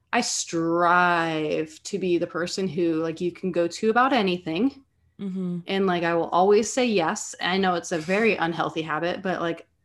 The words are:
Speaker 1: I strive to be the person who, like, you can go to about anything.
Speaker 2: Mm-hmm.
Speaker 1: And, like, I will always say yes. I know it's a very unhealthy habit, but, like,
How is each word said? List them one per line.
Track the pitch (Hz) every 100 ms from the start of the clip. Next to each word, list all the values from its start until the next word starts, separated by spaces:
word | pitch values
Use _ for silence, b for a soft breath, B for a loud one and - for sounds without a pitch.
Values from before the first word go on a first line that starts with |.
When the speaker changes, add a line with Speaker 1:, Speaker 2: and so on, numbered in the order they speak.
| -
Speaker 1:
I | 240
strive | - - - 165 165 170 175 180 180 175 165 160 156 165 156 -
to | - 196
be | 180 170
the | 170
person | 160 175 - 190
who, | 151 170 160
like, | 165 160
you | 180
can | 170 185
go | 170 175
to | - 220
about | 220 262
anything. | 262 196 180 165 160 262 - _ _ _ -
Speaker 2:
Mm-hmm. | 196 185 180 175 170
Speaker 1:
And, | 196 196
like, | 175
I | 170 170
will | 165
always | - 190 208 220
say | - 247
yes. | 202 160 214 - -
I | 175 190
know | 190 175
it's | 170
a | 170
very | 156 196 226 185
unhealthy | 165 165 156 160
habit, | 160 151 170 185
but, | 190 165
like, | 170 160 - _